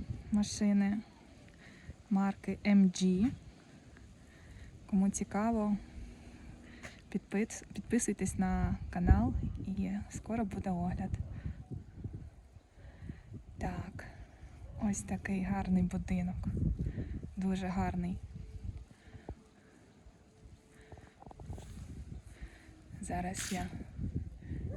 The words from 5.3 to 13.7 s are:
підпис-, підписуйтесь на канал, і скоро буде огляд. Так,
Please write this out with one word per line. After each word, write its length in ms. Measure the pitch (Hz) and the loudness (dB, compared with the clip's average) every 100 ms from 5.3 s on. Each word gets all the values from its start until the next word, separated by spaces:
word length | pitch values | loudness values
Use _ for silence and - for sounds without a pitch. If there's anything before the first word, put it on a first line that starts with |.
| 196 226 226 208 202 - - - - - - - - - - - - - | 2 4 4 4 2 -2 -12 -12 -14 -16 -16 -16 -16 -16 -16 -16 -16 -6
підпис-, 520 | 196 - 196 220 - - | -6 -2 0 0 -4 -10
підписуйтесь 680 | 202 - 240 - 208 190 - | -10 0 2 2 0 0 2
на 380 | 190 185 185 196 - | 2 4 2 0 -2
канал, 440 | 185 175 196 247 - - - | 4 8 8 8 2 -2 -4
і 320 | - 190 190 202 - | -4 0 0 -2 -6
скоро 360 | - - 233 202 | -10 -4 -2 0
буде 240 | 196 190 | -2 -2
огляд. 420 | 175 180 180 190 - - - - - - - - - - - - - - - - - - - - - - - - - | 0 0 0 -2 -2 -4 -4 -6 -8 -10 -10 -12 -12 -10 -10 -14 -16 -20 -20 -20 -20 -20 -14 -14 -14 -14 -16 -14 -6
Так, 480 | 180 | -4